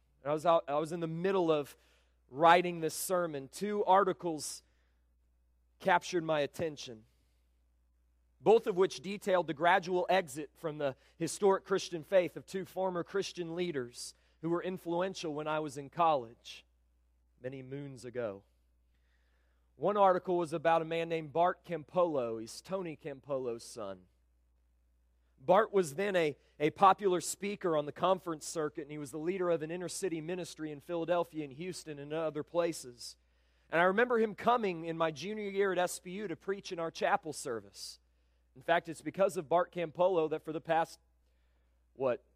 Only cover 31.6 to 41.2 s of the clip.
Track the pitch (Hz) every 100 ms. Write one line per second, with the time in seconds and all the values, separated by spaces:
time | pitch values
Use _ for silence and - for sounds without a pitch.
31.6 | 185 - 156 143 143 160 160 147 143 170
32.6 | 170 156 127 120 - - _ _ _ _
33.6 | _ 160 185 196 247 233 220 190 226 247
34.6 | 202 165 165 165 165 143 190 214 202 196
35.6 | 202 175 180 - 180 190 208 156 - 196
36.6 | - 170 165 - 185 196 160 - 143 113
37.6 | 98 - - - _ _ _ _ _ 131
38.6 | 147 170 170 147 151 170 196 175 147 170
39.6 | 175 175 160 160 180 175 156 151 - 156
40.6 | 160 165 160 - _ _